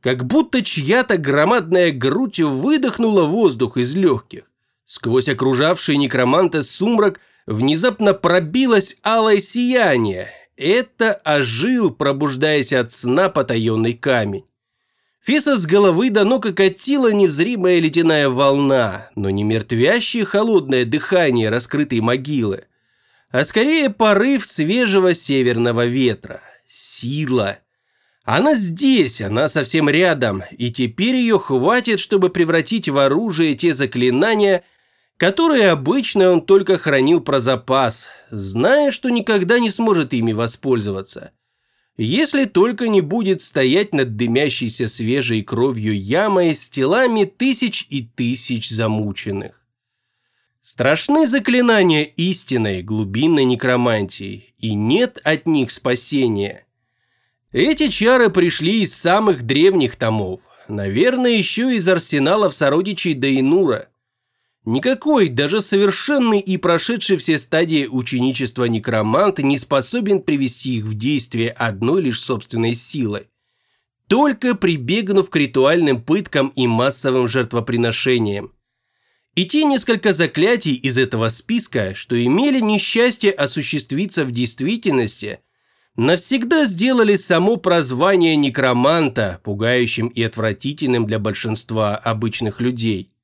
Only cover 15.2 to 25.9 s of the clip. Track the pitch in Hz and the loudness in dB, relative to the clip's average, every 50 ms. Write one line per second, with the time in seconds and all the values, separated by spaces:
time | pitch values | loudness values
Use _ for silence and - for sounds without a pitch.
15.2 | _ - 240 302 - 294 277 226 175 156 170 202 208 196 170 165 233 262 208 214 | _ -2 -2 0 2 0 0 0 0 2 4 4 4 4 4 2 0 2 2 2
16.2 | 208 202 254 262 214 226 180 - 196 190 185 - - - 277 285 262 233 214 208 | 2 2 2 0 0 -4 0 2 2 2 2 -2 -4 -2 0 2 2 2 4 4
17.2 | 202 175 147 139 170 220 247 214 180 180 180 175 165 156 143 165 165 165 160 151 | 4 2 4 0 -2 -2 -2 0 2 2 2 4 2 2 0 2 2 4 4 4
18.2 | 143 139 127 123 143 139 139 139 143 139 135 131 120 107 92 95 - - _ - | 4 2 2 2 2 2 4 2 2 2 2 2 2 0 -2 -8 -14 -14 _ -6
19.2 | 101 98 98 98 104 107 110 113 107 - 123 113 120 147 208 240 226 - - 240 | -2 -2 -2 0 0 0 0 -2 -2 -2 0 2 2 2 2 2 0 -4 -4 -4
20.2 | 214 185 - 196 220 226 220 185 156 131 135 127 123 117 113 151 - - 190 180 | -4 -2 0 0 0 2 2 2 2 2 0 0 0 0 -2 -4 -2 0 2 2
21.2 | 175 147 127 120 110 110 107 123 120 - - 147 151 147 127 117 110 117 123 135 | 2 4 2 2 0 0 0 -2 -4 -4 -4 -4 -2 -2 -2 -2 0 0 -2 -2
22.2 | 131 135 151 139 113 104 95 - - _ _ _ _ _ _ _ _ _ _ _ | -2 -4 -4 -2 -2 -2 -4 -6 -10 _ _ _ _ _ _ _ _ _ _ _
23.2 | _ _ - 127 143 - - 220 226 285 320 320 294 262 202 _ 226 214 208 196 | _ _ -2 -2 -2 0 0 0 2 2 2 2 2 0 0 _ 2 4 4 4
24.2 | 214 262 277 254 196 - - - 156 156 202 247 247 220 190 196 185 185 170 160 | 4 2 0 0 -2 -6 -6 -4 -2 0 0 0 0 2 2 4 4 4 2 0
25.2 | - - 143 135 127 120 120 113 120 120 117 117 120 120 | -2 -2 0 2 2 2 2 2 0 0 2 2 0 0